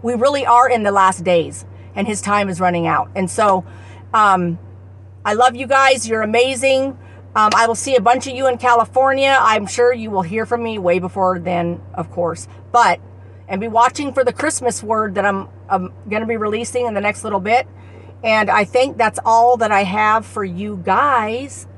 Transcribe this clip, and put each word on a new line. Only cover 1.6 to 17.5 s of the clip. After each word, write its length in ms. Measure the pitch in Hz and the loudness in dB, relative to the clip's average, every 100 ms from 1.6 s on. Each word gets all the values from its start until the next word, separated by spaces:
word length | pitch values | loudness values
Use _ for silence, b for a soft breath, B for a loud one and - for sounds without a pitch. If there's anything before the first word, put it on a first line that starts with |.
| - B B 208 | -18 B B -6
and 120 | 202 | -4
his 140 | 208 | -4
time 280 | 202 208 196 | -2 -2 -2
is 100 | 175 | 0
running 280 | 185 175 165 | 0 0 0
out. 220 | 147 - 196 | -2 -2 -4
And 140 | 180 | -4
so, 360 | - 208 190 - B B B B | 0 2 2 -2 B B B B
um, 460 | 226 202 190 175 170 - - - - - - 208 | 2 4 4 0 -6 -12 -20 -20 -20 -20 -8 -4
I 80 | |
love 220 | 214 254 240 | 2 2 2
you 120 | 262 | 0
guys. 400 | 269 269 262 220 | 4 4 2 -2
You're 140 | 220 | -4
amazing. 760 | 214 233 254 262 269 262 269 262 B B B 220 | 0 2 0 0 0 2 0 -6 B B B 0
Um, 160 | 214 233 | 2 4
I 120 | 226 | 2
will 80 | 226 | 0
see 200 | 277 262 | 0 2
a 60 | |
bunch 260 | 208 262 269 | 4 2 -2
of 60 | |
you 140 | 254 269 | -2 -2
in 100 | 240 | 0
California. 800 | 247 240 214 254 269 269 269 269 | 2 2 2 2 2 2 2 4
I'm 280 | 220 214 202 | 4 0 -2
sure 260 | - 247 | 0 0
you 160 | 247 220 | 0 -4
will 140 | 202 | -4
hear 220 | 165 220 220 | -4 -6 -4
from 180 | 240 | -4
me 160 | 233 214 | -4 -4
way 200 | 175 180 | 0 0
before 400 | 180 196 185 185 | -2 -2 0 0
then, 420 | 170 175 170 170 - | -4 -2 -2 -6 -10
of 180 | - 160 | -12 -10
course. 360 | - 170 165 - B B | -4 -4 -6 -14 B B
But, 280 | 233 214 175 - - B B B | 2 2 0 -6 -20 B B B
and 140 | 190 | -8
be 60 | 226 | -2
watching 460 | 220 240 - 285 | 2 2 0 -6
for 100 | 262 | -2
the 100 | 254 | -2
Christmas 480 | - 302 - 247 - | -2 -4 -2 -4 -6
word 320 | 214 220 214 190 | -4 -2 -2 -2
that 100 | 196 | -2
I'm, 220 | 196 190 - - | -2 -8 -18 -6
I'm 240 | 196 185 - 214 | -4 -4 -12 -8
gonna 160 | 214 226 | -6 -4
be 120 | 226 | -4
releasing 500 | 214 220 233 247 240 | -4 -4 -4 -4 -2
in 60 | |
the 80 | 208 | -2
next 220 | 208 202 | -4 -6
little 160 | 220 202 | -6 -4
bit. 280 | 190 | 0